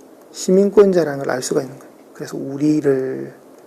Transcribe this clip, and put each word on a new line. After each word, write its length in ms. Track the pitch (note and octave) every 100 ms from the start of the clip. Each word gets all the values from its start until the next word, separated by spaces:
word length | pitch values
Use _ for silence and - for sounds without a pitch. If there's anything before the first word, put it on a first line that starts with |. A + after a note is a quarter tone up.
| - - -
시민권자라는 960 | - - F#3 G3+ G3+ G3 F3+ D3+ C#3 C#3
걸 60 |
알 120 | B2+
수가 180 | - C#3
있는 160 | C3 C3+
거예요. 140 | - - -
그래서 240 | - C#3+ -
우리를 960 | C#3 C#3 D3+ D3+ C#3+ C3+ C3 C3 C#3 - - -